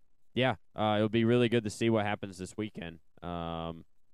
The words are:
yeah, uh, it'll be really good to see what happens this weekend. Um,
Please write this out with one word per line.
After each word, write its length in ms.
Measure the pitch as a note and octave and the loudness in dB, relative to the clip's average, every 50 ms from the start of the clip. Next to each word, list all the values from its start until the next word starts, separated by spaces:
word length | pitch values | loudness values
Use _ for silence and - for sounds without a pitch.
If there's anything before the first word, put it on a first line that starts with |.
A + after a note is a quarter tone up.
| - - - - - - - | -20 -20 -20 -20 -20 -6 -2
yeah, 200 | A2+ B2+ B2+ A#2 - - - - | 0 2 2 0 -2 -8 -14 -4
uh, 180 | - G#2+ G#2+ G#2+ G#2 | -2 0 2 2 2
it'll 100 | G#2+ A2 | 2 2
be 160 | G#2 A#2 A2+ | 4 2 4
really 240 | A2+ A#2+ B2 B2 A#2 | 4 4 4 4 4
good 160 | A2+ A#2+ G#2 | 2 2 0
to 60 | G#2 | -2
see 200 | - - A2+ A#2 | -4 0 2 2
what 160 | A2+ G#2+ G2+ | 2 2 2
happens 320 | G#2 G#2 - - G2 F2+ F2+ | 0 -4 -4 -6 -12 -10 -10
this 180 | F#2 F2 - | -10 -10 -6
weekend. 440 | - G#2+ G#2+ - - F2 E2+ E2+ E2 - - - - - | -8 -8 -8 -8 -10 -10 -10 -12 -14 -20 -20 -20 -12 -8
Um, 600 | F2 F2 E2+ E2+ E2 E2 E2 E2 E2 E2 E2 - _ - - - - | -6 -6 -4 -4 -4 -4 -4 -6 -6 -8 -10 -14 _ -20 -20 -20 -20